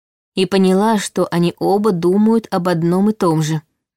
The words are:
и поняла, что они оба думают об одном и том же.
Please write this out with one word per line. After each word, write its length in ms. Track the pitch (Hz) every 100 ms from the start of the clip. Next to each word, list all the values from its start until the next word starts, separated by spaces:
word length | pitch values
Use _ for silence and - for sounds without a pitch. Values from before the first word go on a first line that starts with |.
| _ _ _
и 120 | - 185
поняла, 520 | 196 190 185 220 220
что 300 | - - 175
они 220 | 170 175 -
оба 340 | 170 196 214
думают 540 | 180 170 196 214 226 220
об 180 | 190 180
одном 420 | 170 170 180 208
и 20 |
том 300 | 214 185 156
же. 180 | 151 156 - _ _